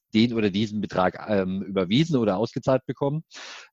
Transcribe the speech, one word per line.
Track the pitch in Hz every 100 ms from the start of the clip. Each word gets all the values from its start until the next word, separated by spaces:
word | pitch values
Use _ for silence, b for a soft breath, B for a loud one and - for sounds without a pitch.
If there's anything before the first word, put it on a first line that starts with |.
| _
den | 110 120
oder | 113 104
diesen | 95 107 107
Betrag, | 98 92 92 - 78
ähm, | 101 92 95
überwiesen | 98 95 90 117 165 135
oder | 107 92
ausgezahlt | 117 - - 131 -
bekommen. | 131 143 151 - B B B B